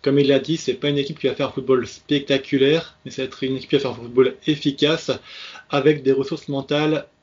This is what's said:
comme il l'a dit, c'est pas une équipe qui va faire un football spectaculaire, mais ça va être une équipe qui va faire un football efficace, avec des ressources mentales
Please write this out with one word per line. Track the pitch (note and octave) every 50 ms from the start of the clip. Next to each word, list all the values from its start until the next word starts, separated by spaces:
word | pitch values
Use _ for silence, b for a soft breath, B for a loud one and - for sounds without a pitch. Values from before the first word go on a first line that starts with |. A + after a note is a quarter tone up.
comme | - C#3 C#3 C#3+
il | C#3+
l'a | C3+ C#3 C3
dit, | - D3 E3
c'est | E3 - - A2+
pas | - - D3
une | C#3+ C#3+
équipe | C#3 C#3 D3+ -
qui | - C3
va | B2
faire | - C#3+ C3
un |
football | - C#3 B2+ B2 C3 B2+ A#2
spectaculaire, | - - - _ - D3 C#3+ C#3 - C#3 C#3 - - C#3+ C3 C3 C#3 D3+ E3 E3 - _ _ _
mais | C3
ça | - -
va | C3
être | C3 - - C3+
une | C3 C3
équipe | B2+ - -
qui | D3+
va | C3+
faire | C#3 B2+
un | A#2+ A#2
football | A#2+ A#2 A#2+ B2+ B2+ B2 - - - D#3
efficace, | D3+ D3+ - D3 C#3 - D3 D3 D#3+ D#3+ - - B2 - B B B B B B B B B B
avec | - C#3+ C3 D3+ D3+ C#3+
des | C3 C3+
ressources | C3+ C3+ C3+ - E3 D3+ - -
mentales | C#3 C#3 C3+ - D3 D3 D3+ D#3 D#3 C#3+ - _ _ _